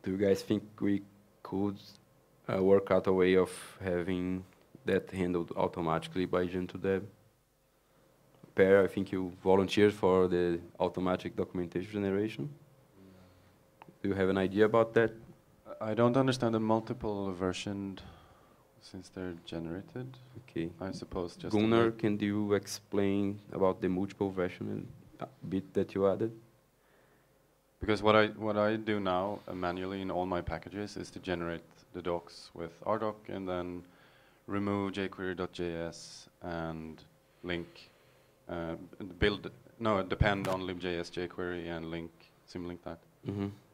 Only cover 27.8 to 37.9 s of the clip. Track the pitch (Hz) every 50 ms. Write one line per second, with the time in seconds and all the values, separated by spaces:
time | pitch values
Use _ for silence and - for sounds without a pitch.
27.8 | - 98 107 98 101 107 107 107 107 107 107 107 110 107 104 104 104 107 110 113
28.8 | 110 110 107 104 98 92 90 90 95 104 104 95 - - 92 92 90 87 87 92
29.8 | 92 92 98 98 95 92 85 87 90 92 92 87 85 - 82 80 - 90 90 101
30.8 | 104 104 - 92 87 - - 90 87 92 90 85 85 85 85 82 - - - -
31.8 | - _ - 90 85 90 87 85 - - - - - - _ - 85 82 85 -
32.8 | - 95 107 110 110 107 104 107 - - 98 98 95 92 90 90 87 90 90 87
33.8 | 85 - - - - - - - _ _ _ _ _ - 98 101 101 101 101 101
34.8 | 98 98 92 101 95 92 - - 95 92 90 85 92 87 - - 87 85 82 82
35.8 | 85 82 82 - - - - - - - _ _ - 87 85 82 80 82 80 80
36.8 | 80 80 78 - - _ _ _ _ _ _ _ - 87 87 85 85 - - -
37.8 | - -